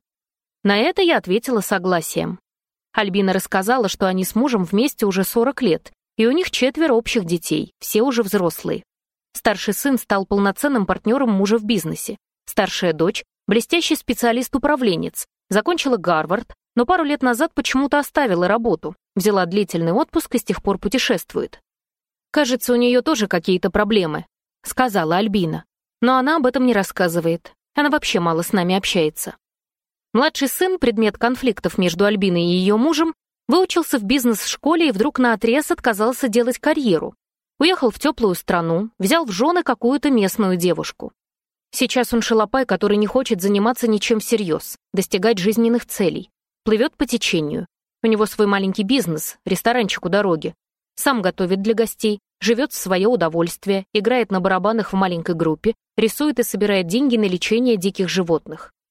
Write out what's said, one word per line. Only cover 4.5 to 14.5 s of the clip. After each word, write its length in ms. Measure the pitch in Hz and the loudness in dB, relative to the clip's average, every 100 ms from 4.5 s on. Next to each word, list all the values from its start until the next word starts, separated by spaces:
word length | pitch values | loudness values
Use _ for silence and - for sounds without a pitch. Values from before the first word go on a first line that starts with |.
| 233 | 0
вместе 420 | 175 196 277 - | 0 0 0 0
уже 200 | 208 185 | -2 0
сорок 380 | 185 233 240 277 | -2 0 0 0
лет, 280 | 220 160 - - _ - | 0 -2 -4 -20 _ 0
и 100 | 226 | 2
у 40 | |
них 220 | 294 370 | 2 -2
четверо 400 | - 254 311 320 | 0 0 2 2
общих 300 | 233 233 233 | 2 0 -2
детей, 480 | 170 170 - 156 - _ | -2 -2 -2 -4 -4 _
все 220 | - 208 | -4 0
уже 200 | 262 233 | 2 0
взрослые. 600 | 202 202 175 - 170 156 - _ _ _ _ | 0 0 0 -2 -6 -8 -10 _ _ _ _
Старший 420 | - 233 196 - | -6 -2 -2 -2
сын 240 | 196 277 262 | -2 0 -2
стал 280 | - 202 196 | 0 -4 0
полноценным 600 | 202 202 190 - 254 190 | 0 0 0 -2 0 0
партнером 440 | 185 - 254 254 | -2 0 0 2
мужа 280 | 196 196 226 | 2 2 0
в 60 | |
бизнесе. 540 | 208 220 160 156 - 202 _ _ - | 0 -2 -2 -6 -10 -12 _ _ -6
Старшая 460 | - 190 - 180 | -2 -2 0 -2
дочь — 320 | 156 165 - - _ - | 0 0 -2 -10 _ -2
блестящий 480 | 208 - 339 - 311 | -2 0 0 0 -2
специалист-управленец, 1300 | - 240 240 233 254 | -2 -2 0 0 -2